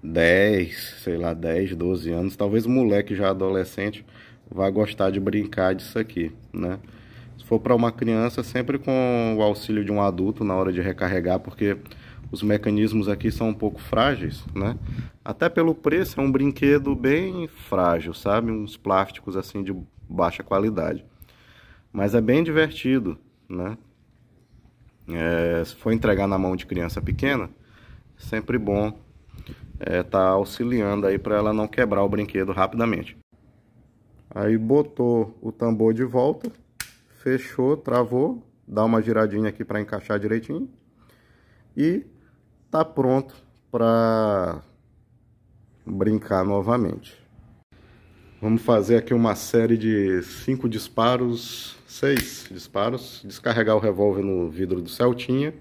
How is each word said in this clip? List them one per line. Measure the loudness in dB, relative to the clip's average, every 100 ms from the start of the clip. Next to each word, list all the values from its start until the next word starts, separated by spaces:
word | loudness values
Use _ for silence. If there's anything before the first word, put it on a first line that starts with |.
dez, | -4 2 6 6 6 4 0 -6 -12 -10
sei | -6 -4
lá, | -4
dez, | -4 -2 0 -2 -2
doze | -2 -2 -2
anos. | -2 -4
Talvez | -2 0 0 2
um |
moleque | 2 4 2 0
já | -2 0
adolescente | 0 0 0 -2 -4 -6 -6 -18 -20 -20 -20 -14
vá | -2 0
gostar | 2 -2 0 0
de | 0
brincar | 0 -2 -2 0 0
disso | 0 -4 -6
aqui, | -4 -4 -6 -6 -14
né? | -6 -6 -6 -12 -20 -20 -20 -20 -20
Se |
for | -2 0
pra | 2
uma | 2 2
criança, | 0 0 0 0 -2
sempre | -6 -4 -4 -4
com | 0 0 2 0 0 2
o |
auxílio | 2 0 -2 -2
de | 0
um | 2
adulto | 2 2 -2 -2
na | -2
hora | 0 0
de | 0
recarregar, | -2 -2 -2 0 0 0
porque | -2 -2 -2 -2 -6 -20 -20 -18 -12
os | -4
mecanismos | 0 0 2 0 2 0 0
aqui | -2 -2
são | -2 -2
um |
pouco | -2 -4 -6
frágeis, | -4 0 2 0 -4 -8 -10
né? | -4 -4 -4 -8 -8 -10 -12
Até | -12 -2 0
pelo | 2 2
preço, | 2 0 0 -2 0
é |
um | 2
brinquedo | 4 2 2 4 4 4
bem | 0 2 2 0 -6 -8
frágil, | -12 -4 2 4 2 -2
sabe? | -6 0 0 0
Uns | -4 -6 -10
plásticos | 0 2 2 -4 -8 -8
assim | -6 -8
de | -6 -8 -10 -20 -12
baixa | -2 0 -2
qualidade. | -2 0 0 -2 -4 -4 -10 _ -20 -20 -20 -20 -20 -20 _
Mas | -4 0
é | 2
bem | 4 2
divertido, | 2 2 0 0 0 0 0 -8 _ _ _
né? | -8 -8 -8 -16 _ _ _ _ _ _ -20 -20 _ -20 _ -10
É, | -4 0 2 2 0
se | -4
for | -6 -2
entregar | 0 2 2 2
na | 2
mão | 0
de | -2
criança | -4 -6 -4 -4
pequena, | -4 -2 0 -2 -4 -12 _ -20 -20 -20 _ _
é |
sempre | -8 -8 -2 -4
bom | 0 0 -2 -6 -20 -20 _ -20 -18 -18 -16 -10
é, | -4 -2
tá | 0 2 4
auxiliando | 2 0 -4 -2 0 0 0 0
aí | 0
pra | 0 0
ela | 2
não | 0 -2
quebrar | 0 0 2
o | 0
brinquedo | 0 -2 -2 -2
rapidamente. | 0 0 0 0 -2 -6 -16 _ _ _ _ _ _ _ _ _ _ -14
Aí | -4 0 0
botou | 4 2 2 0 2 2 0 -6
o | -12
tambor | -4 -2 2 2
de | 2
volta, | 0 0 0 0 -6 -12 _ _ -14 -14 _ _
fechou, | -2 -2 -2 -2 0 0
travou, | 2 2 2 2 0 -2 -12 _ -8
dá | 0
uma | 4 4
giradinha | 2 2 2 0 -2
aqui | -4
pra | -6 -4
encaixar | -4 -6 -4 -2
direitinho. | 0 -4 -4 -8 -8 -12 _ _ _ _ _ _ _ _ _ 0
E | 0 0 -4 _ _ _ _ _ _
tá | 0
pronto | 0 2 4 4 0 -14 _ _ _
pra | 2 4 4 4 4 2 2 0 -4 -12 _ _ _ _ _ _ _ _ _ _ _
brincar | -10 0 2 2 2 2
novamente. | 2 0 2 2 0 -4 -12 -20 _ -20 -20 -20 _ -20 -20 -20 -20 -20 -20 -6
Vamos | 0 0
fazer | 4 4 6 4
aqui | 4
uma | 2 2
série | 0 0 2 4 2
de | 2 2 2 0
cinco | -2 -10 -4 -2 -2
disparos, | -4 -6 0 2 2 0 -4 -8 -12 -14 -18 -20
seis | -4 0 2 0 -8 -16
disparos. | -16 -8 -2 -2 -2 -10 -16
Descarregar | -16 -8 -2 0 4 2
o |
revólver | 2 2 2 2
no | 0 -2 -2
vidro | -4 -4 -4
do | -6
Celtinha. | 0 0 0 -2 -2 -2 -8